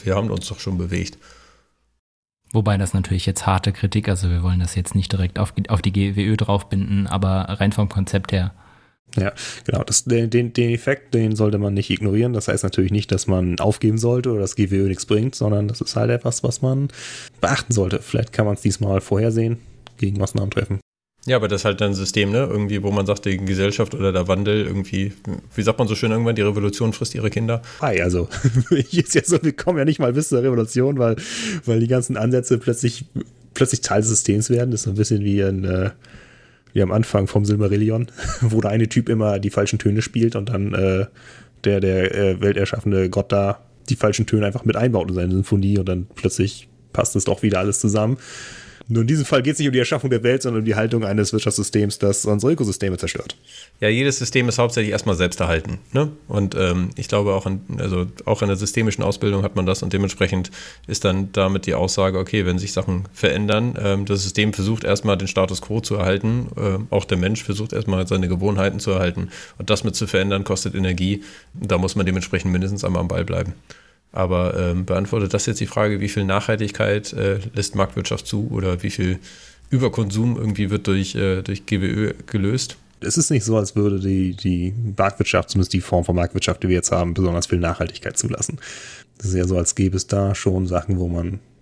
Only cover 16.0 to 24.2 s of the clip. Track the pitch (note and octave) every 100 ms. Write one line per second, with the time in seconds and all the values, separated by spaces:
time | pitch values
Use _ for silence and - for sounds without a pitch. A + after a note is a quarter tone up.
16 | A2+ A#2+ A#2 A#2 B2 A#2 C3 C3+ C#3 -
17 | - - - - - C3+ - A2+ F#2 G2+
18 | - A2+ A2+ - G#2 G2+ G#2 - G2+ F#2+
19 | - G2+ A2+ A2 A2+ A#2 - - - -
20 | G2 G2+ F#2+ - G2 - G#2+ G2 - _
21 | _ _ - B2+ G#2 G2 G#2 F#2+ G#2 G2
22 | F#2+ - G2+ A2 C3+ G#2 G2+ G#2 G2+ G2+
23 | G2 G2 G2+ F#2+ F#2+ F#2+ G2 G2+ G#2+ -
24 | G2 F#2